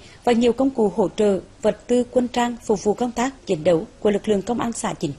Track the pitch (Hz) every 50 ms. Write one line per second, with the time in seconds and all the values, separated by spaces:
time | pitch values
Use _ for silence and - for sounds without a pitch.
0 | - - - - - 240 247 226 240 240 226 - 269 277 262 - 220 202 175 220
1 | 202 170 - - 214 208 196 175 - - - - - 214 202 - - - 247 247
2 | 240 240 - 254 247 233 - 247 240 240 240 226 - - 220 190 - 208 196 -
3 | 247 247 226 - 233 269 269 - - - 190 156 156 180 175 160 170 - - -
4 | - 214 208 196 - 214 214 196 185 - 240 226 - 233 226 - - 202 165 -
5 | - 151 139